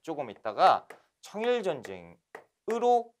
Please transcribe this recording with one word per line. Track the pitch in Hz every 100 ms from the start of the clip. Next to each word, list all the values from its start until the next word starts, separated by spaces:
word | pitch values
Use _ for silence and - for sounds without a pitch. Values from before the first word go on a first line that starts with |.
조금 | - 147 127
있다가 | 98 113 107 180 104 - - _ _
청일전쟁으로 | - 202 233 247 185 147 95 92 85 85 _ - - _ - 233 240 240 233 _